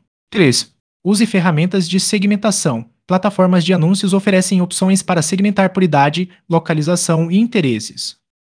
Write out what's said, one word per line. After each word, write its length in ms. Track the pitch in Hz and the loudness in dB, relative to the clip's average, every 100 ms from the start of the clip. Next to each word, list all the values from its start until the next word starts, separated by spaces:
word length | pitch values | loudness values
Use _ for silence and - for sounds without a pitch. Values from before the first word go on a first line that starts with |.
| _ _ _ | _ _ _
Três. 420 | 214 143 120 - _ _ _ | 2 2 2 -4 _ _ _
Use 220 | 180 202 226 | -4 0 0
ferramentas 640 | 190 180 151 180 196 170 | 0 0 0 0 -2 -2
de 120 | 185 | -2
segmentação. 880 | - 214 202 208 208 190 156 113 113 _ - | -2 -2 0 0 -2 -2 -2 -4 -8 _ -4
Plataformas 580 | 185 202 196 185 180 | -2 -2 0 2 2
de 100 | 165 | 2
anúncios 380 | 180 160 196 190 | 2 2 0 0
oferecem 480 | 196 202 185 185 185 | 0 2 0 2 0
opções 420 | 175 - 185 190 | -2 -2 0 0
para 200 | - 175 | 0 -2
segmentar 480 | 151 190 208 196 190 | 0 0 0 0 0
por 120 | 185 | 2
idade, 480 | 180 147 139 165 180 _ - | 2 2 2 0 -8 _ -2
localização 800 | 165 165 156 147 175 - 160 165 | -2 0 -4 -2 -2 0 -2 0
e 80 | 190 | 0
interesses. 800 | 233 226 139 107 - - - - _ _ | 0 0 -2 -2 -6 -12 -14 -14 _ _